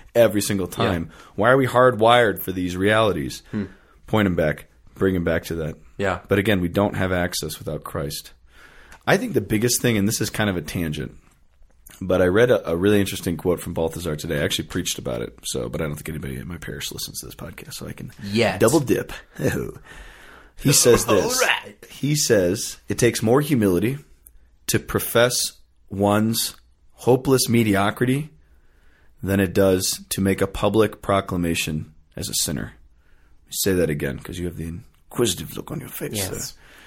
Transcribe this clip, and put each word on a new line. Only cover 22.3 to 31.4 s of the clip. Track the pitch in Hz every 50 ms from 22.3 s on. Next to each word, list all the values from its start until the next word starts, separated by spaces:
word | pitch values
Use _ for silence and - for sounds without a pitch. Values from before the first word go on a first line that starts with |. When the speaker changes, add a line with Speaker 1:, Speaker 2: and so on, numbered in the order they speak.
| 117 101 90 87 95 113 - - - - _ -
Speaker 1:
"It | 101 -
takes | 127 117 - - -
more | 110 120 143 147
humility | 147 151 120 104 98 90 87 98 117 139 147 - _ - _ _ - - - - _ _ _ _ -
to | - -
profess | - - - 101 - - - 117 120 123 123 - - - - - - _ _ _ _ -
one's | 101 95 101 101 104 107 110 110 113 113 - - - - - _ _ _ _ - _
hopeless | - - 117 127 131 131 143 131 127 - -
mediocrity | 117 120 117 107 98 95 101 104 110 - 123 120 127 139 151 - - - - _ _ _ _ _ _ _ _ - _ _ _ - _ - -
than | 90 98 101
it | 98 90 -
does | 104 98 95 92 92 98 - - - 98 -
to | - - 95
make | 98 98 -
a | -
public | - - - - 104 101 110 107 104 - - -
proclamation | - 101 98 95 - 98 90